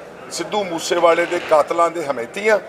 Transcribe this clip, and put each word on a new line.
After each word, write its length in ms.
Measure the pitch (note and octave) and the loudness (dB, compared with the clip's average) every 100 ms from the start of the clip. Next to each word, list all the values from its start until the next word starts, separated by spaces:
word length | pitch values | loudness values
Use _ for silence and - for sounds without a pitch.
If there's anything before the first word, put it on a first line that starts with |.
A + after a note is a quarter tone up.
| - - - | -18 -18 -12
ਸਿੱਧੂ 340 | - E3 G#3 F#3+ | -10 -6 -4 -4
ਮੂਸੇਵਾਲੇ 640 | E3 - F3 E3+ E3 E3+ | -6 -2 2 4 4 2
ਦੇ 140 | F3 - | -2 2
ਕਾਤਲਾਂ 400 | D#3 C#3+ E3+ E3+ | 2 4 2 0
ਦੇ 140 | E3 C#3+ | 0 -6
ਹਮਾਇਤੀ 440 | B2+ A#2 G3 G#3+ | -6 -8 -4 0
ਆ। 120 | G#3 | 0